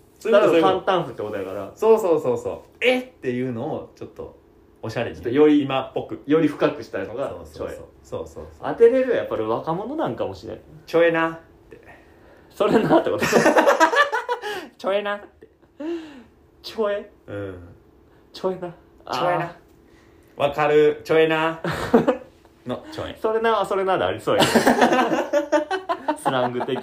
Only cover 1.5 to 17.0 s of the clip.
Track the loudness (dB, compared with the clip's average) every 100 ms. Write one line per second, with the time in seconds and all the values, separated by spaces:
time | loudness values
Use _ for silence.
1.5 | -8 -12 -2 4 4 4 0 0 -4 -4
2.5 | -10 -12 _ 0 0 -2 -10 -6 -4 -4
3.5 | -6 -6 -8 -10 -16 -18 -16 -16 -18 _
4.5 | _ _ _ -10 -6 -6 -6 -2 4 6
5.5 | 6 2 -2 -4 -8 -8 -10 0 2 2
6.5 | 0 -2 -2 -8 -10 -8 -8 -8 -10 -16
7.5 | -12 -12 -12 -18 -20 -14 -12 -12 -14 -18
8.5 | -10 -8 6 6 6 2 0 -2 -2 -2
9.5 | -2 -2 -4 -6 -4 -4 -4 -6 -8 -14
10.5 | -14 -16 -20 -2 2 4 4 -2 -4 -16
11.5 | _ _ -20 -20 -20 _ _ -20 -20 _
12.5 | -2 2 2 4 2 2 -2 -2 0 2
13.5 | 4 4 4 4 4 2 0 -4 -6 -6
14.5 | -10 -12 -10 -4 -2 -4 -8 -10 _ -20
15.5 | _ _ -12 -10 -8 -10 -20 -20 _ _
16.5 | _ -12 -4 -2 -4